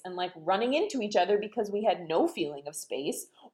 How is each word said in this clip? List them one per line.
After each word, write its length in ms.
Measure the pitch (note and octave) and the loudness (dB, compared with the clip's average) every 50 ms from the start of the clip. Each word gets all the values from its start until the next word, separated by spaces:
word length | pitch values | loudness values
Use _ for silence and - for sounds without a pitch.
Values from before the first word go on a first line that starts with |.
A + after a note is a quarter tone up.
| - | -10
and, 100 | F#3 F3+ | -8 -6
like, 160 | F3+ F3+ F3 F3 | -4 -4 -6 -6
running 380 | D#3+ D#3 E3+ F#3+ G3+ A#3 B3+ C4+ | -4 0 2 2 2 2 2 2
into 280 | D#4 G#4 G#4 - C4 | 2 2 0 0 -2
each 140 | G#3 G#3 G#3+ | -2 2 4
other 200 | G3 F3+ F#3 G#3 | 4 4 6 4
because 340 | G3+ G#3+ G#3 - A#3+ G#3+ G3+ | 2 2 -2 -4 -4 -2 -2
we 100 | G3 G#3 | -2 0
had 240 | G#3+ A3 F3+ F3 F3 D#3 | 2 2 2 2 0 0
no 200 | D#3+ F#3 D#4 E4 | 2 2 2 2
feeling 340 | - G#3+ E3 C#3+ D3 C#3 C#3+ D3 | 0 -2 -4 -4 -4 -8 -10 -10
of 80 | D#3 | -10
space 500 | - - - - B2+ C#3+ D#3+ - - - - _ _ - - | -10 -8 -6 -6 -4 -2 -4 -4 -4 -8 -14 _ _ -20 -6